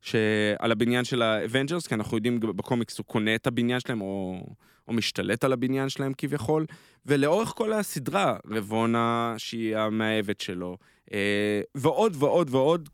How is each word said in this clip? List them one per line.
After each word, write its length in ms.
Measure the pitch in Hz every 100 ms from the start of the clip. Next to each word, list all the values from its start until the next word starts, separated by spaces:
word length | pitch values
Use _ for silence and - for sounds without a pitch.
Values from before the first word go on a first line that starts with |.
שעל 680 | - 117 107 107 107 104 110
הבניין 320 | 110 117 123
של 180 | 120 127
האבנג'רס, 640 | 113 107 107 127 139 175 -
כי 80 |
אנחנו 220 | 113 107 113
יודעים 240 | 113 120
בקומיקס 580 | 110 95 - 123 113 -
הוא 80 | -
קונה 280 | 117 107
את 120 | 110 135
הבניין 340 | 120 120 123
שלהם, 200 | - 117
או... 400 | 95 98 92 92 - - _ _ -
או 40 |
משתלט 520 | 117 - - 90 113
על 80 | 135
הבניין 360 | 127 127 135 135
שלהם 240 | - 135 135
כביכול, 480 | 143 147 113 156 156 - - _ 127
ולאורך 420 | 143 143 185 226
כל 240 | - 220
הסדרה, 640 | 214 202 156 127 180 170 98 -
רבונה, 840 | 110 101 113 113 117 117 117 117 113
שהיא 380 | - 117 110 110
המאהבת 640 | 110 110 110 110 101 101
שלו, 360 | - 90 90 90 _ _ -
אה, 60 | 104 101 101 104 104 -
ועוד 420 | 139 139 143 220 151
ועוד 300 | 139 160 160
ועוד, 340 | 131 139 170 151